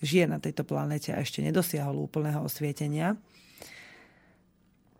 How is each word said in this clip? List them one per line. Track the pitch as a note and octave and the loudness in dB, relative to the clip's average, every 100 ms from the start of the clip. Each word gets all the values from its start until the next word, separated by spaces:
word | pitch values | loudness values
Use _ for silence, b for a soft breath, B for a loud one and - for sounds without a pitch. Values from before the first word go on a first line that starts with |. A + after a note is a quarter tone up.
žije | D3+ F3 E3 | 2 6 6
na | D3+ | 4
tejto | D#3 D3 | -2 -2
planete | D3+ C#3+ D3 D3+ - - | -2 0 0 -2 -2 -4
a | |
ešte | C3+ - | -2 -2
nedosiahol | D3 E3+ E3+ D3+ C#3+ C#3 | 2 2 2 0 -2 -2
úplného | D3 - D3+ D3 | -2 -2 0 0
osvietenia. | D3 - D3+ C#3+ D3 D3 E3+ G#3 - B B B B B B B B B B B B _ _ _ _ | -2 -2 -4 -2 -2 0 0 0 -6 B B B B B B B B B B B B _ _ _ _